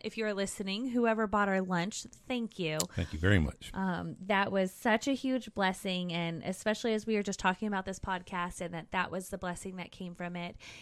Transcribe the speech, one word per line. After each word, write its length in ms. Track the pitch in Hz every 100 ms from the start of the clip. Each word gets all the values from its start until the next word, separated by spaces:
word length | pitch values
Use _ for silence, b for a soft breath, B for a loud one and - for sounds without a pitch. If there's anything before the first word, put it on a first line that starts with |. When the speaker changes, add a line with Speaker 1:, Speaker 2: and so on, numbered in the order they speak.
Speaker 1:
if 140 | 220 -
you're 160 | 214
listening, 560 | 202 196 - 190 196 262
whoever 380 | 240 233 220 214
bought 220 | 208 202
our 120 | 190
lunch, 440 | 185 180 180 - - - -
thank 300 | 247 226 -
you. 200 | 165 156 180 -
Speaker 2:
Thank 160 | 85
you 60 | 78
very 180 | 90 101
much. 300 | 71 - -
Speaker 1:
Um, 420 | - 190 175 170 - 185
that 260 | 196 196
was 200 | 196 185
such 360 | - 247 214 277
a 60 |
huge 400 | 269 269 262 226
blessing. 600 | - 190 185 196 180 180
And 280 | 170 170 165 -
especially 480 | 185 220 214 240
as 120 | 214 214
we 100 | 214
were 80 |
just 160 | 202 196
talking 280 | 190 185 214
about 180 | 196 190
this 140 | 190
podcast 640 | - 180 180 185 175 -
and 120 | 175
that 180 | 170 -
that 200 | 190 180
was 180 | 185 185
the 80 | 185
blessing 380 | 180 175 190 185
that 160 | 180
came 240 | - 180 175
from 200 | 175 175
it. 200 | 175 - B B